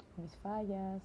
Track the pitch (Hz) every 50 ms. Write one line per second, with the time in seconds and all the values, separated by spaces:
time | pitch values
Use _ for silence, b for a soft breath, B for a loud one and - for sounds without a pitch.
0 | - - - 175 170 160 - - - 202 214 214 214 196 196 190 190 190 190 190
1 | -